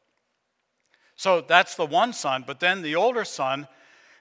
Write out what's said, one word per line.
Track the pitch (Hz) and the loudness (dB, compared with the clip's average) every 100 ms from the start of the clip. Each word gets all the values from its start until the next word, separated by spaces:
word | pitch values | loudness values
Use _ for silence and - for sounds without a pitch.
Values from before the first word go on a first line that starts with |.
| _ _ _ _ _ _ _ _ _ _ _ - | _ _ _ _ _ _ _ _ _ _ _ -4
So | 190 175 | 0 2
that's | 143 170 185 - | 4 4 4 0
the | 156 | -2
one | 214 240 | 0 0
son, | - 143 131 127 | -2 -4 -4 -6
but | 131 | -4
then | 175 190 | -2 0
the | 156 160 | -2 0
older | 226 240 | 2 0
son, | 202 - 131 139 147 _ _ _ _ _ | -4 -4 -4 -4 -8 _ _ _ _ _